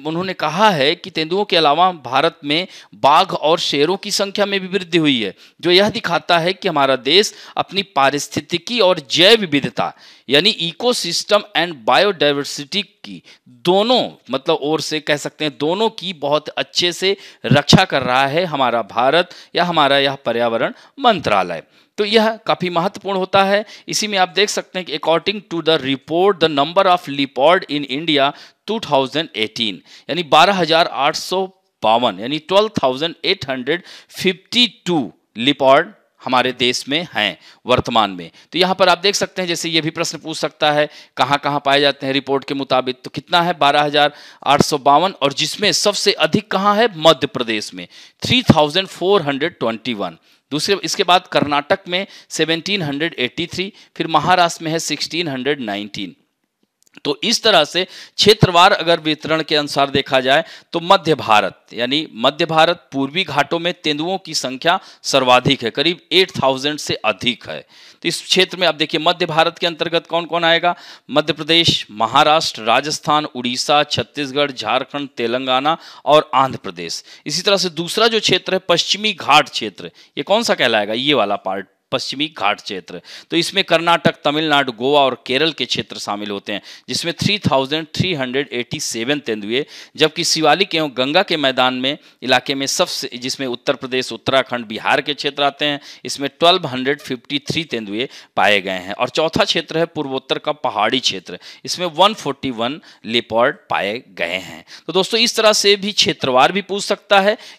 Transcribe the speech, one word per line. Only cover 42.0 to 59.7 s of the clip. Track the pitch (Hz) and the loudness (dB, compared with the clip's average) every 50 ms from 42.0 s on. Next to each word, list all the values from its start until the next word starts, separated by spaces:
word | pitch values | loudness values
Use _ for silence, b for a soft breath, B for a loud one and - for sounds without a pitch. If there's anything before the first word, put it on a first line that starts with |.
| 143 | -4
हैं | 135 135 | -2 -2
रिपोर्ट | 139 131 - 139 135 127 | -2 -2 0 -2 -2 -2
के | - 147 | -4 -6
मुताबिक, | 139 135 - 135 127 127 127 123 _ - | -6 -2 0 0 0 0 -2 -6 _ -10
तो | 135 | -12
कितना | - 143 - - 175 175 | -12 -12 -8 -2 0 0
है? | 170 175 175 156 | 2 0 0 2
बारह | 151 143 143 147 | 2 4 4 4
हजार | 147 147 143 147 147 147 147 B B B B B - | 2 2 2 2 2 2 0 B B B B B 0
आठ | - 139 143 | 2 4 4
सौ | - - 156 143 | 4 2 0 0
बावन, | 123 139 143 147 170 196 175 - | 2 4 4 4 4 2 -2 -2
और | 131 143 135 | -4 -4 -2
जिसमें | - 156 151 - - 208 196 | -2 -6 -6 -2 0 0 2
सबसे | 160 - - 208 196 - - 208 | 2 2 0 0 0 0 0 0
अधिक | 185 - 151 156 151 208 208 - | 0 2 0 2 0 0 -2 0
कहाँ | - 190 196 208 208 | -4 0 2 2 2
है? | 208 233 233 185 156 | 4 2 0 0 2
मध्य | 156 165 160 - 147 135 | 4 4 4 4 0 -6
प्रदेश | - 131 123 113 113 107 - - - | -4 -4 -4 -2 -4 -4 -4 -8 -12
में, | 92 87 - B B B B B B - | -14 -16 -16 B B B B B B -4
थ्री | - 233 254 | 0 0 0
थाउजेंड | 233 - - 156 151 147 147 185 190 185 | 4 4 4 4 4 2 0 -4 -4 -4
फ़ोर | - - 170 185 202 196 | -8 -4 0 2 2 2
हंड्रेड | 151 143 139 135 147 175 170 - | 2 0 -4 -2 -4 -4 -4 -4
ट्वेंटी | 135 113 113 110 - 127 117 | -4 -4 -4 -4 -6 -8 -6
वन। | 101 98 87 82 - b b b b b - | -6 -6 -8 -8 -12 b b b b b -8
दूसरे, | 139 151 147 - 196 180 - | -6 -6 -2 -2 -2 -2 -2
इसके | 165 - - 190 | -6 -4 -4 0
बाद | 170 175 185 180 - | 2 2 2 2 0
कर्नाटक | - 147 139 143 147 143 143 - 196 196 - 175 | -2 -2 0 0 0 -2 0 0 -2 -2 -2 -6
में | 175 185 196 B B B B B | -6 -6 -6 B B B B B
सेवनटीन | - - 160 156 165 170 151 185 202 202 | -4 -2 0 0 0 -4 -2 -4 -4 -2
हंड्रेड | 165 143 139 143 - 135 - - | -2 -4 -4 -4 -4 -4 -4 -4
एटी | 123 120 - - 170 165 | -4 -4 -4 -6 -8 -8
थ्री, | - 175 185 196 b b b b b - | -6 -8 -8 -8 b b b b b -8
फिर | 165 160 | -6 0
महाराष्ट्र | 160 151 147 170 185 180 175 170 - - 165 | 0 0 2 4 4 4 4 2 0 -4 -6
में | 156 | -4
है | 160 165 | -4 -4
सिक्सटीन | 160 - 151 139 - - 156 165 175 156 | -4 -4 -6 -6 -6 -6 -4 -6 -4 -4
हंड्रेड | 135 127 123 139 151 147 | -6 -4 -2 -2 -2 -2
नाइनटीन। | 123 107 101 101 104 104 - 110 98 87 87 _ _ _ _ _ _ _ _ _ _ _ _ _ _ _ _ - - | -4 -6 -6 -6 -6 -8 -8 -10 -10 -10 -12 _ _ _ _ _ _ _ _ _ _ _ _ _ _ _ _ -10 -6
तो | 143 143 - - | -6 -6 -4 -2
इस | 202 233 - - | -2 -2 0 2
तरह | 220 196 165 151 | 4 4 4 2
से | - - 175 185 B B B B B B | 2 0 -4 -4 B B B B B B
क्षेत्रवार | - - 202 220 220 - 180 175 170 180 202 | 0 4 4 6 6 4 4 6 6 6 6
अगर | 202 - 165 165 170 165 | 6 4 2 2 0 2
वितरण | 156 156 151 151 - 147 160 160 151 | 2 -2 -4 -4 -2 -4 -2 -2 -2
के | - 156 | 0 0
अनुसार | 151 147 143 | -2 -2 -2